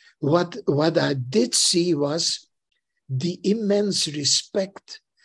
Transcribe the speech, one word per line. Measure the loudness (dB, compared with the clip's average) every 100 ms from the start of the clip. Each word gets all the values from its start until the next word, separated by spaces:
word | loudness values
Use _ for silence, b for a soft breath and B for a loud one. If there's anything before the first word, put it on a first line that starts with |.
| B B
what, | 0 2 0 -2 -2
what | 2 2 2
I | 0
did | -2 -2 0 2 0
see | 2 2 2
was | 0 0 -2 -4 -6 -10 _ _ _ _ _ -6
the | -4 -2 -2
immense | 0 0 2 2 2 -2 -4
respect | -2 0 0 0 -4 -4 -8 -20 -20 _ _